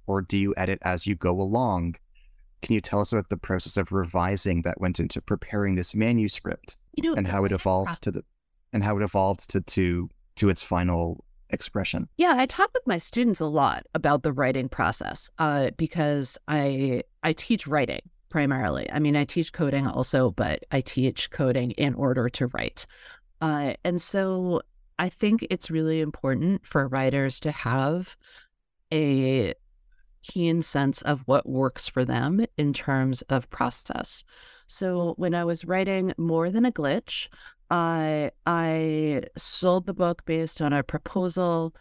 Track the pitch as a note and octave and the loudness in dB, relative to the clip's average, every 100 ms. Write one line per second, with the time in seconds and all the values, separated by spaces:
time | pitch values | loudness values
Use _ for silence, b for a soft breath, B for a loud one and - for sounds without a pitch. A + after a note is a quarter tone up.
0 | - G2 F2+ G2+ G2 - F#2 G2 F2+ F2+ | -4 -2 0 0 2 0 -2 -2 -2 -2
1 | G2+ F#2 F2 F2+ F#2+ A#2 A#2+ F#2 E2+ - | -2 0 0 0 2 2 2 0 -2 -6
2 | _ - - - - _ - A2 - G2+ | _ -20 -20 -20 -20 _ 0 0 2 0
3 | G#2 A2 - F2+ - F#2 - G2+ F2 G2 | 2 0 -2 -6 -2 -2 0 -2 0 -2
4 | E2+ F2+ F2+ G2+ G2+ E2+ F2 - F#2 F2+ | 0 0 0 0 0 0 0 -2 -2 0
5 | D#2+ - - G2+ - G#2 G2+ F2+ F2 G#2+ | -2 -4 -4 -4 -2 -2 0 0 0 0
6 | A2 A#2 G#2 - - - - - _ - | 2 2 0 -2 -6 -8 -8 -12 _ -4
7 | E4 D4 F#2 G2 G2 F#2+ F#2+ F#2 F#2+ E2+ | -2 0 0 2 2 2 2 2 0 -4
8 | G#2+ - - _ _ _ _ A2 G#2 G2+ | -6 -6 -10 _ _ _ _ 0 2 2
9 | G#2 G2+ F#2+ G2 - G2 - - F2+ F2 | 0 2 2 0 -2 -4 0 0 2 2
10 | F#2 - _ - G2+ F2+ - F2 F2+ E2+ | -4 -10 _ 0 2 2 0 0 2 2
11 | E2+ - - - - - - - - - | 0 -4 -12 -20 -8 -8 -4 -4 -2 -4
12 | - - F4 B3+ C4 - G#4 B4+ B3+ E3+ | -6 2 4 4 2 2 0 0 -2 -2
13 | - A#3 A#3+ F3+ D#3 D3+ B2+ - - D#3+ | -2 0 2 2 0 2 2 2 -4 0
14 | D3 C#3+ D3+ C3+ C3 C3 B2+ - F#2 - | 2 2 2 2 0 0 -2 0 0 0
15 | - - - - D#3 C#3+ C3 - D#3+ F3 | -6 -8 -10 -2 0 2 0 0 -2 0
16 | D3 C#3+ C3 - - D3+ C#3+ C3+ C3+ B2 | 0 0 -2 -8 -2 0 0 0 0 0
17 | - _ E3 D#3+ - A3+ C3+ D3 B2 - | -4 _ -2 -2 0 -2 0 0 0 -4
18 | - _ _ D#3+ C#3 C3 G2+ C2+ - D3 | -10 _ _ 0 2 2 0 -2 -2 0
19 | D3+ D3 C#3+ E3+ D#3+ - C#3+ C#3 C#3 B2+ | 2 2 2 -2 -4 0 0 2 0 -2
20 | C3 C3+ B2 F#2 F#2+ D2+ - C#3 - - | 2 2 2 2 -2 -2 -2 -2 0 0
21 | B2+ - - - C3 B2+ B2 - C#3+ - | 0 0 -6 0 0 2 0 0 0 0
22 | C3+ C3 A#2+ - B2+ D#2+ A1+ - - B | 0 2 0 -2 -2 -2 -6 -6 -12 B
23 | B B _ _ D#3+ D3+ C#3 - F3 F3 | B B _ _ -2 0 -2 -2 -2 -2
24 | - G3 F#3+ F#3 F3+ E3+ - _ _ - | -2 -2 0 0 0 -2 -4 _ _ -4
25 | F#3 - G#3 A3+ - F3+ - D#3+ D#3+ D#3+ | -4 0 2 2 0 -4 -2 0 2 0
26 | D3+ - C3+ B2+ E3+ G3 - D3+ C3+ C3 | 0 -2 -2 2 2 0 0 -2 0 0
27 | C3 C#3 C3+ - D3+ - A2+ C3 C3+ F3 | 2 2 0 -2 -4 -2 0 2 2 0
28 | F3+ - B B B _ _ _ _ D#3 | -4 -14 B B B _ _ _ _ 2
29 | C#3+ C3+ C3 C3+ F#2+ - _ _ _ _ | 4 4 4 2 0 -4 _ _ _ _
30 | _ _ - F#3 E3+ E3+ - C#3+ C#3 - | _ _ -8 0 2 2 0 2 2 0
31 | - C#3+ C3+ C3+ - C3 C3 - - C3 | -2 -2 2 2 2 0 0 -2 -4 -2
32 | B2+ A#2+ C3 G3 A3+ - C#3+ C3+ - C3+ | 0 0 2 0 0 0 0 0 0 0
33 | C3 B2+ - C3+ - - - - - - | 0 -2 0 -2 -2 -4 -4 -4 -8 -8
34 | - - - B B B B - F#3 F3 | -6 -10 -12 B B B B -6 -2 -2
35 | E3+ - F3+ E3+ E3+ E3 E3 F#3 F#3+ F#3+ | -2 -2 -2 0 0 -2 -2 0 0 0
36 | F#3 - E3 D#3+ E3+ G#3+ B3 - C#3 F#3+ | -2 -2 0 0 2 2 2 2 0 -2
37 | - - - B B B _ F3 E3 D#3+ | -4 -8 -10 B B B _ 0 2 0
38 | D#3 D3+ D3 - - E3+ E3 D#3+ D#3+ D#3 | 0 0 -2 -4 -2 0 2 0 0 0
39 | D3+ C#3 - - - - F3+ F3+ F3+ F3+ | 0 0 -4 -8 -6 0 2 2 0 0
40 | F3 E3 - D#3+ D#3+ - D3 C#3+ - D#3 | 0 0 -2 -2 -2 -2 0 0 0 -6
41 | - F#3+ F#3 F3+ F3 E3 E3 B | -4 -2 -2 0 0 0 -2 B